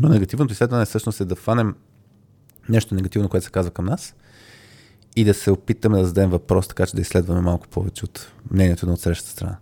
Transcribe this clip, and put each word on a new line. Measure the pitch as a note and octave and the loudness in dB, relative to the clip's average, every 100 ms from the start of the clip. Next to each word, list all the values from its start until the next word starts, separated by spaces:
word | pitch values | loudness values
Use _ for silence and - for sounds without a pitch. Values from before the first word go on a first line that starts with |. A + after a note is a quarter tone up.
но | D3+ | 4
негативното | A#2+ F#2 B2 C#3 | 4 2 0 -2
изследване | G#2 A#2+ A#2+ G#2+ | 0 0 0 0
всъщност | A2 A2+ - | -2 -4 -4
е | F#2 | -4
да | F2+ | -4
фанем | - A#2 A2 - _ _ _ _ _ _ _ _ - | 0 0 0 -4 _ _ _ _ _ _ _ _ 0
нещо | A2+ - F#2+ | 0 2 -4
негативно, | F#2 G#2 G2+ | -2 -2 0
което | F#2 - | -2 -2
се | |
казва | F#2+ F2 | -4 -4
към | - F2+ | -4 -4
нас | D#3+ - - _ - - - - - _ _ _ - | -4 -8 -20 _ -20 -20 -20 -20 -20 _ _ _ 0
и | |
да | G#2 | 2
се | G2 - | 2 2
опитаме | F#2+ - A2 A2+ G2+ | 0 0 -2 2 2
да | F#2 | 2
зададем | F2 F#2+ | 2 2
въпрос, | F2 - F2+ - | 2 2 0 0
така | - F#2+ | -2 -2
че | - | -2
да | |
изследваме | F2 F#2+ E2+ F2 | 0 0 0 0
малко | F2 F2 - | 0 -2 -4
повече | - F#2+ - F#2 | -6 -6 -8 -12
от | - - - - | -14 -20 -20 -4
мнението | F#2+ F#2 E2+ F2 | 2 2 2 -2
на | |
отсрещата | F2 - E2+ - | -2 -2 -4 -6
страна. | - F2 F2+ | -10 -10 -8